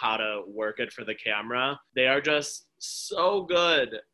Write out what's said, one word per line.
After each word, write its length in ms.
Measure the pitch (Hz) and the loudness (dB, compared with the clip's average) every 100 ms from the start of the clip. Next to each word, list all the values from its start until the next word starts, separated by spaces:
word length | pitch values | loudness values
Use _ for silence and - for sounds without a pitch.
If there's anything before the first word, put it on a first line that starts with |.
how 160 | 117 110 | 0 0
to 240 | 110 104 95 | -2 -4 -6
work 320 | 104 107 107 | -4 -4 -2
it 120 | 117 | -6
for 140 | - 110 | -6 -8
the 80 | |
camera. 680 | 110 113 104 110 123 131 139 _ 131 | -4 -2 -2 -2 -2 -2 -4 _ 2
They 120 | 127 | 4
are 140 | 139 | 4
just 440 | 143 151 147 - - _ | 4 0 0 -8 -16 _
so 640 | - - - 143 180 202 | -12 -10 -6 0 2 2
good, 560 | 170 175 170 156 120 110 - | 2 2 4 4 2 -4 -8